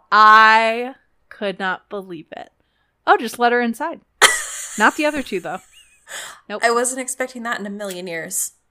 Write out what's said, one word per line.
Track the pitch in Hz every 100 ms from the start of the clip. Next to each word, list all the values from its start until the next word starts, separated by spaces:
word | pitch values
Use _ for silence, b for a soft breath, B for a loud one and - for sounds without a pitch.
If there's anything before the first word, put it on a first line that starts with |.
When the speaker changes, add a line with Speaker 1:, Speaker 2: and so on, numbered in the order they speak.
| -
Speaker 1:
I | 208 214 214 220 220 226 226 247 277 _ _ _
could | - 202 185
not | 190 180 _
believe | 202 190 170 - -
it. | - _ _ _ _ _ -
Oh, | 415
just | 226 -
let | 240
her | 240
inside. | 240 233 311 311 _ -
Speaker 2:
<laughs> | - - - - - -
Speaker 1:
Not | 220 -
the | 294
other | -
two, | - 196
though. | 165 180 _ _ _ _ - B B B -
Nope. | 208
Speaker 2:
I | 233
wasn't | 233 247 262
expecting | 254 - 254 247
that | 233 240
in | 202
a |
million | 202 208 180 180
years. | 165 156 - - _ _